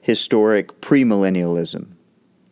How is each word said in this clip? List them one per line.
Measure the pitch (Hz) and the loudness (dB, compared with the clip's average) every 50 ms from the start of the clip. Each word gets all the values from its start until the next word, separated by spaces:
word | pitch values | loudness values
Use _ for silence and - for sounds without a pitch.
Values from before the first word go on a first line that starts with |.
historic | - - 113 - - - 127 110 107 110 110 101 92 - - _ | -4 -2 -2 -2 -2 0 0 2 2 2 2 0 -2 -4 -10 _
premillennialism, | - - 147 139 131 117 104 98 98 92 92 90 87 85 85 85 85 85 - - - 98 - - _ _ _ _ _ _ _ _ _ _ | -2 0 2 2 2 2 2 2 0 0 0 0 -2 -2 -2 -4 -4 -6 -8 -12 -14 -16 -20 -20 _ _ _ _ _ _ _ _ _ _